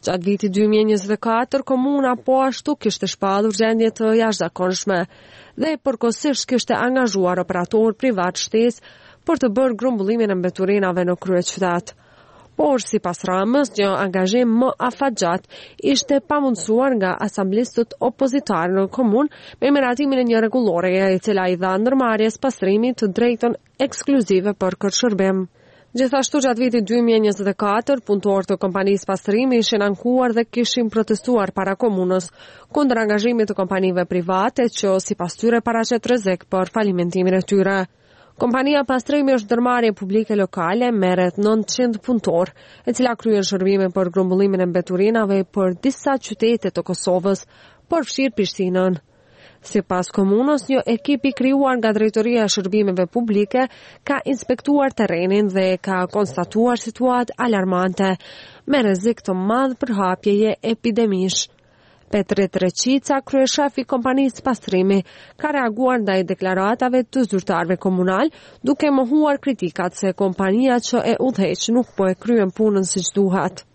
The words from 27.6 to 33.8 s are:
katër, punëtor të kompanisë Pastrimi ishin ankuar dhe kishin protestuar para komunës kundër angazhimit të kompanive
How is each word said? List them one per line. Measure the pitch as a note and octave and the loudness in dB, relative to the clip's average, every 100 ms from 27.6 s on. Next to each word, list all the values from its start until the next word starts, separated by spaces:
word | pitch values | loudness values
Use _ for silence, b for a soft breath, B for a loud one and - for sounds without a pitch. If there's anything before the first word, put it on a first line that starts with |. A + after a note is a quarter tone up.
katër, | G#3 G#3 B3 C#4 - | 0 0 0 -2 0
punëtor | G3+ G3+ G3 F#3 | -2 2 0 0
të | F#3+ | -2
kompanisë | G3 F#3 G3 G3 - | -2 0 0 0 -2
Pastrimi | F#3+ - G#3 C4 B3 | -6 0 0 2 2
ishin | G#3+ A3 G3+ | 2 0 0
ankuar | G3 A#3+ B3+ B3+ | -2 0 0 2
dhe | A3+ | 0
kishin | A#3 - A#3 - A3+ | -2 -2 -2 0 -2
protestuar | A3+ G#3+ G#3 - A#3+ F#3+ | 0 -2 -2 0 0 0
para | F#3+ F#3+ G3 | -2 -4 0
komunës | A#3+ F#3+ F3+ F#3 F3 B B B B | 0 0 0 -2 -4 B B B B
kundër | - C#4+ A3+ | 0 2 2
angazhimit | A3 G#3 A3 A#3 G#3+ | 0 0 0 0 -2
të | G3+ | -2
kompanive | F#3 F#3+ | -2 0